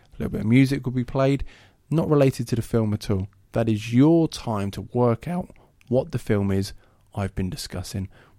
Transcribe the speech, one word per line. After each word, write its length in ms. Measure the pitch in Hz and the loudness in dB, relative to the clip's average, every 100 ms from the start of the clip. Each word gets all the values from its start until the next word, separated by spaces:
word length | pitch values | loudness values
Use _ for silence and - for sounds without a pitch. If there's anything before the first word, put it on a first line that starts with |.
| _ | _
A 100 | - | -8
little 80 | 113 | -6
bit 100 | - | -4
of 60 | 104 | 4
music 380 | 127 135 139 131 | 4 4 2 -4
will 80 | |
be 100 | 127 | -6
played, 400 | 120 135 135 139 - - - _ - | -4 0 0 0 -4 -12 -20 _ -4
not 200 | 151 - | -2 2
related 380 | 147 135 - 120 | 4 4 2 -4
to 60 | 117 | -4
the 60 | |
film 320 | - 117 110 | 0 0 0
at 160 | 104 - | -2 -2
all. 180 | 98 98 _ _ | -4 -4 _ _
That 160 | 117 113 | -2 0
is 260 | 107 117 | 0 2
your 340 | 120 147 165 156 | 4 6 6 2
time 420 | - - 104 98 | -4 -6 -4 -4
to 120 | 101 95 | -6 -6
work 340 | 123 120 113 156 | 0 2 2 -2
out 220 | 180 190 - _ _ - | -8 -8 -16 _ _ -2
what 220 | 120 160 | -2 0
the 80 | 113 | -6
film 320 | - 104 98 | 0 0 2
is 200 | 95 98 - _ _ _ | 0 -2 -8 _ _ _
I've 220 | - 95 - | -8 -6 -4
been 140 | 92 | -6
discussing. 580 | - - - - 98 95 - - | -6 -10 -10 -8 -8 -10 -12 -20